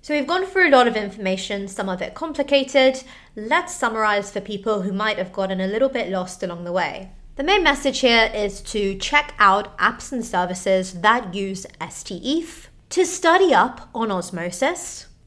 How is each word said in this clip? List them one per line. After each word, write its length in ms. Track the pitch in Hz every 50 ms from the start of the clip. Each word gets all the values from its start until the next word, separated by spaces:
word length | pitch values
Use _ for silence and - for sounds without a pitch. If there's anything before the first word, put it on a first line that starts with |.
So 120 | _ - -
we've 120 | - -
gone 200 | 262 339 370 381
through 220 | 370 - 381 370 330
a 80 | 269
lot 120 | 254 247 240
of 80 | 226
information, 720 | 214 208 202 190 220 202 190 190 190 - - 208 196 202 190
some 200 | 190 - 196 190
of 140 | 185 185
it 120 | 190 - -
complicated. 880 | - 320 320 285 294 269 277 285 277 262 269 - 277 262 262 262 262 - - - - - _ _
Let's 380 | 220 214 226 294 349 349 - -
summarize 580 | - 254 233 220 220 214 214 208 202 202 202
for 80 | - 202
people 420 | 196 - 208 190 190 226 214 202
who 100 | 180 202
might 260 | 185 196 214 214 214 -
have 140 | 185 185
gotten 280 | - 202 190 190 190 185
a 60 | 185 190
little 200 | 202 220 269 269
bit 220 | 262 240 202 175
lost 320 | 190 185 180 180 - -
along 220 | 196 180 170 170 175
the 80 | 175
way. 400 | 175 185 170 147 - - 190 - - - - - -
The 80 | - 277
main 180 | 339 403 415
message 380 | 339 302 285 277 - 277 262 -
here 280 | - 247 233 226 226 - -
is 260 | 214 208 202 196 -
to 340 | - - - 214 202 196 196 196
check 360 | - - 294 294 294 - - -
out 400 | 214 196 196 208 196 - - -
apps 320 | 180 214 233 - - -
and 140 | 277 247 226
services 760 | - - 185 180 180 180 180 - 196 190 190 185 185 185 175
that 320 | 175 214 233 247 247 185 175
use 320 | 202 196 190 190 185 - - - _
S 220 | 165 - - -
T 120 | - - -
E 260 | - - 254 294 330
T 80 | 330 -
H, 200 | - - - - _ - _ _
to 140 | - 349 370
study 500 | 359 - - - 330 339 381 381 349 254
up 340 | 185 202 247 - - - - -
on 160 | 226 226 220
Osmosis 960 | 196 180 175 - 190 175 170 180 175 - 262 294 359 339 - - - - - - - _ _